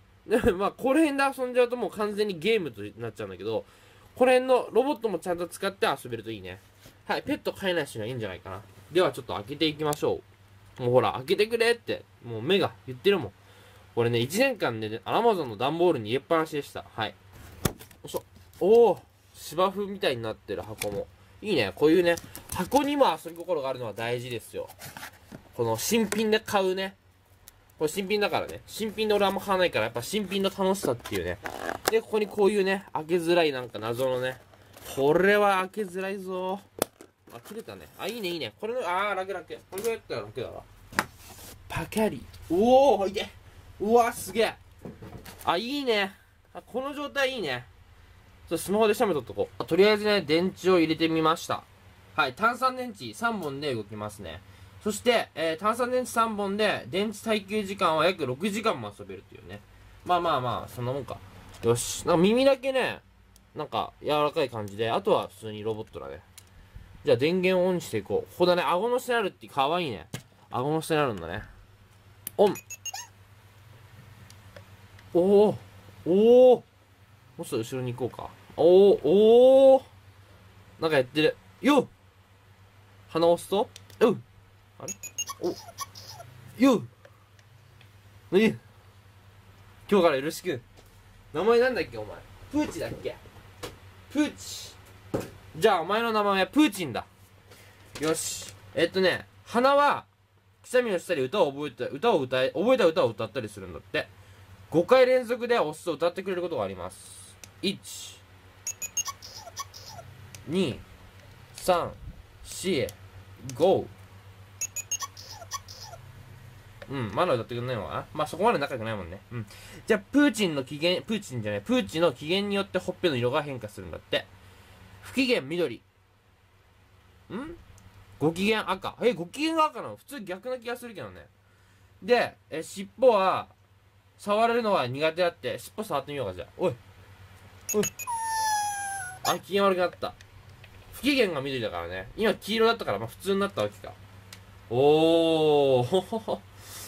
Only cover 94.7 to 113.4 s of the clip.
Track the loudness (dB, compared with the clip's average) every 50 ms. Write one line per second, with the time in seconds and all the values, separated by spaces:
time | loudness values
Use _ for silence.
94.7 | -18 -20 -20 -20 -20 -20 -14 -6 -6 -6 -6 -6 -12 -20 -20 -18 -8 0 2 2
95.7 | 2 2 0 -2 -2 -2 -2 -2 -2 0 0 0 0 0 0 0 2 2 2 2
96.7 | 2 -2 -8 -6 -6 -8 -10 -10 _ _ -20 _ _ _ _ -20 -20 -20 -20 -20
97.7 | -20 -20 -20 -20 -10 -4 -2 -2 -2 -2 -4 -8 -8 -10 -12 -14 -18 -20 -20 -8
98.7 | -2 0 0 0 0 2 2 2 0 0 -6 -12 _ -20 -20 -4 -2 2 4 4
99.7 | 6 6 4 4 2 0 -4 _ _ _ _ _ _ _ _ _ _ _ _ 0
100.7 | 0 0 2 2 -2 -4 -2 -2 -2 0 0 -2 2 2 2 2 2 -4 -8 -10
101.7 | -6 -6 -6 -6 -6 0 2 2 2 2 2 0 0 0 0 0 0 0 2 4
102.7 | 4 6 6 4 4 4 2 2 0 -2 -6 -6 -6 -8 -8 -8 -10 -12 -14 -12
103.7 | -14 -14 -14 -6 -6 -6 -6 -6 -12 -20 -20 -20 -20 -20 -20 -20 -20 -20 -16 -2
104.7 | 0 0 4 6 6 6 8 6 6 2 2 0 -4 -6 -2 0 0 0 0 -2
105.7 | -4 -8 -8 -8 -4 -2 -2 -2 -2 -4 -6 -6 -6 -4 -4 -4 -4 -4 -4 -4
106.7 | -6 -8 -10 -12 -12 -14 -20 -20 -20 -20 -20 -20 -20 -20 -20 -20 -14 -6 -4 -4
107.7 | -4 -4 -10 -16 -16 -16 -16 -18 -20 -20 -20 -20 -20 -20 -20 -20 -20 -14 -12 -12
108.7 | 0 2 0 2 2 -4 -6 -6 -8 -12 -16 -18 -18 -16 -18 -16 -12 -12 -14 -14
109.7 | -14 -18 -18 -16 -16 -16 -16 -16 -18 -20 -20 -20 -20 -16 -10 -4 0 0 0 0
110.7 | -2 -6 -12 -18 -20 -20 -20 -20 -20 -20 -20 -20 -20 -20 -20 -20 -18 -6 0 2
111.7 | 2 2 2 -2 -8 -12 -16 -16 -16 -18 -20 -20 -20 -20 -18 -16 -14 -6 -4 -2
112.7 | 0 0 -2 -4 -6 -12 -20 -20 -20 -20 -20 -20 -20 -18